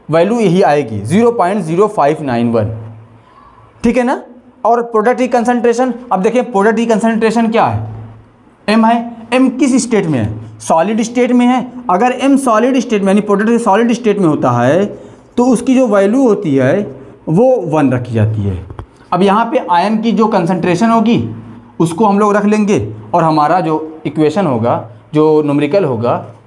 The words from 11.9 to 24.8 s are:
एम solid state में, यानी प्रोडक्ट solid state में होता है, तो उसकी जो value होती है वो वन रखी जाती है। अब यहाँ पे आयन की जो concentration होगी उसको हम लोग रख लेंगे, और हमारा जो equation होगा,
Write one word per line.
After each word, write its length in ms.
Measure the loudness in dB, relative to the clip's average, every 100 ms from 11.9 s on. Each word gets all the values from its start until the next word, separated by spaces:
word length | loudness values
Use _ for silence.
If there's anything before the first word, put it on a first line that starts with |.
| 0 0
एम 220 | 0 2 2
solid 420 | 2 2 2 0
state 220 | 0 -2
में, 60 | 2
यानी 140 | 0
प्रोडक्ट 400 | 2 0 2 0
solid 300 | 2 2 2
state 240 | 0 0 0
में 80 | 0
होता 240 | 0 0
है, 340 | 2 2 2 0
तो 600 | -6 -18 -20 -8 0 2
उसकी 300 | 2 2 2
जो 100 | 2
value 340 | 2 2 2
होती 340 | 2 2 0 0
है 260 | 2 0 -2 -10 -20 -14 -2
वो 180 | 2 2 2 0
वन 240 | 0 0
रखी 220 | 0 -2
जाती 280 | -2 0 0
है। 240 | -4 -6 -10 -16 -18 _ -6
अब 100 | 0
यहाँ 240 | 2 2 0
पे 200 | -2 0
आयन 300 | 0 0 0
की 100 | 0
जो 160 | 0 0
concentration 600 | 0 -2 -2 -2 0 2
होगी 400 | 2 2 0 -2 -10 -16 -20 -20 -4
उसको 260 | -2 0 0
हम 120 | 2
लोग 160 | 2 2
रख 100 | 0
लेंगे, 480 | 0 0 0 -2 -10 -4
और 100 | 0
हमारा 360 | 2 2 2 0
जो 400 | 0 -4 -6 -10 -8
equation 400 | 0 0 0 -2
होगा, 440 | 0 0 -2